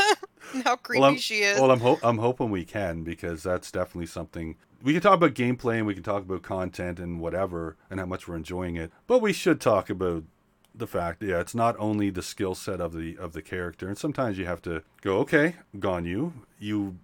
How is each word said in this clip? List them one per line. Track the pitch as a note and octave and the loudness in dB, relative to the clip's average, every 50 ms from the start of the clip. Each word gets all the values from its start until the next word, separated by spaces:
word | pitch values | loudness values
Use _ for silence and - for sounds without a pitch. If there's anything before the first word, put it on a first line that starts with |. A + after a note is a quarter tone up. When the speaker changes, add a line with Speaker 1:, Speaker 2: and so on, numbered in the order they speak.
| G4+ G#4+ G#4 - - - _ _ - - | 4 4 4 2 0 -20 _ _ -16 -8
Speaker 1:
and | - C4 A#3+ | -6 0 2
how | B3+ B3 | 2 0
creepy | - - - - C3 | 0 -2 0 4 6
Speaker 2:
Well, | C3+ C#3 | 6 6
I'm, | C#3+ - | 6 4
Speaker 1:
she | - - A3 G#2+ | -2 -2 0 2
is. | G2+ G2+ G2+ G#2 | 2 4 4 6
Speaker 2:
well, | C3+ C3 | 6 6
I'm | C3 A#2 | 6 6
ho-, | A#2 B2 - - | 6 4 4 4
I'm | - A#2 A#2 G#2+ | 4 2 2 4
hoping | A2+ B2 B2+ - B2+ A2+ | 2 0 0 0 -2 -2
we | G2+ F2+ D#2+ | -2 -2 -4
can, | - - G#2+ G2 F2 E2 E2 D#2+ | -4 -4 -4 -2 -2 -4 -4 -6
because | E2+ E2 - - E2+ E2+ D#2 | -8 -8 -6 -6 -6 -6 -4
that's | - F#2 F2+ F2+ - - | -2 -2 -2 -2 -4 -6
definitely | - F#2 F2+ - - F2 E2+ | -4 -4 -4 -4 -6 -10 -8
something. | E2 - F2 E2 - - F2 E2 D#2+ D#2+ _ _ _ _ - | -8 -8 -10 -10 -10 -8 -8 -8 -8 -10 _ _ _ _ -4
We | A2+ C3+ | 0 0
can | D#3 F3+ | 2 4
talk | F3 G#3 - | 6 6 6
about | E3 E3+ D3 G#2+ | 6 6 4 4
gameplay | - B2 B2 B2 A#2+ - A#2+ A2+ A2+ | 2 0 0 0 0 0 0 0 0
and | G#2+ | 0
we | G#2 G2 | 0 -2
can | F#2 E2 | -4 -2
talk | G#2+ G2+ G2+ | -4 -4 -4
about | F#2+ F2+ F#2+ F2 | -2 -4 -6 -6
content | - - G2 F#2 F#2 F#2 - - F2+ F2+ F2 F2 | -6 -6 -4 -4 -4 -4 -4 -6 -6 -6 -6 -6
and | F2+ F2 F2 E2+ | -6 -6 -6 -4
whatever | E2 E2 E2+ F2+ G2 F#2+ F2 E2 E2 D#2+ D#2 _ _ - | -6 -4 -2 -2 -2 -2 -4 -6 -6 -8 -10 _ _ -10
and | F#2+ F#2+ | -8 -8
how | F#2 | -6
much | F2+ F#2 F2+ - - | -6 -8 -8 -8 -8
we're | F2 | -10
enjoying | E2 D#2+ - F2+ F2+ F2+ F2 E2+ | -8 -8 -6 -6 -6 -4 -4 -4
it. | E2+ D#2+ E2 _ _ _ - | -6 -8 -10 _ _ _ 2
But | B3 B3+ | 2 4
we | A3 G#3 | 4 2
should | F#3 - - F#3 D#3 - | 0 2 2 2 2 4
talk | - C3 G#2+ F#2+ F2+ - | 4 4 4 4 2 0
about | G2+ F#2 F#2 F2+ E2+ E2 D#2+ - _ _ _ _ _ _ _ _ | -4 -2 0 0 -2 -2 -6 -10 _ _ _ _ _ _ _ _
the | _ A2+ A#2 | _ -12 -10
fact, | - - F#2 F2 E2+ E2+ - A2 | -6 -4 -4 -4 -4 -4 -4 -4
yeah, | G2 F2+ E2+ | -2 0 -2
it's | E2+ - - | -2 -2 -2
not | A#2 A#2 A#2 A2+ - | 0 0 0 0 0
only | G#2+ G#2+ G#2+ G#2 G2+ G2+ | -2 -2 0 0 0 -2
the | F#2 F2+ | -2 -4
skill | - - - - G2+ F#2 F#2 | -8 -8 -6 -4 -4 -4 -4
set | - - G#2+ F#2+ F2+ | -4 -6 -8 -6 -4
of | F2 E2 | -6 -6
the, | E2 E2 E2 E2 E2+ - | -6 -6 -8 -8 -10 -10
of | F2+ E2+ | -12 -10
the | D2+ E2 | -10 -12
character. | - - G2 F#2 F2 E2+ D#2+ - F#2 F#2+ | -10 -8 -8 -6 -6 -8 -8 -10 -8 -8
And | G2+ - | -8 -6
sometimes | - D#3 C#3 - C3 A2+ F#2+ F#2 | -6 -6 -2 -2 -2 -2 -2 -4
you | F#2 | -4
have | F2 F2+ - | -6 -6 -6
to | - F2 E2 D#2+ - _ _ _ | -6 -6 -6 -6 -8 _ _ _
go, | - G2+ F#2+ G#2+ | -2 0 2 2
"Okay, | D3 - D#3+ D3 D3+ F3 F3 - - _ - | 2 4 4 4 4 2 0 -6 -18 _ -10
Ganyu, | G2 F#2+ G2 F2+ F2 E2+ F2 F2+ G#2+ D#3+ F3 D#3 A#2+ - _ _ - | -4 -2 0 0 0 -2 -2 -2 -2 -4 -4 -8 -12 -20 _ _ -10
you | G#2 G#2 G#2+ G#2 G2+ G2 F2+ E2+ | -6 -2 -2 -2 -2 -4 -6 -12